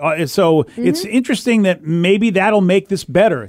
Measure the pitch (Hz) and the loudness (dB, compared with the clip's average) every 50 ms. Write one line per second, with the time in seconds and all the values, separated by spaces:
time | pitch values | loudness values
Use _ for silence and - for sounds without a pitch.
0 | 147 160 156 156 165 131 - 208 185 165 160 156 147 - - 226 240 - 294 330 | -4 -4 -2 -2 -4 -2 0 0 2 2 2 2 0 -2 -6 -4 -2 -2 -2 -2
1 | 381 208 220 262 254 - 262 - - 247 233 220 202 185 175 - 160 156 165 170 | -4 -2 -2 -2 -2 -2 -4 -4 -2 0 0 2 2 0 0 -2 -4 -4 -2 0
2 | 170 185 196 208 226 233 180 185 190 214 214 208 190 175 185 196 190 - 196 - | 2 2 2 2 0 0 0 0 0 2 2 2 2 2 2 0 0 -2 -6 -8
3 | - - 127 180 208 220 165 123 107 | -8 -2 0 2 2 2 2 -2 -6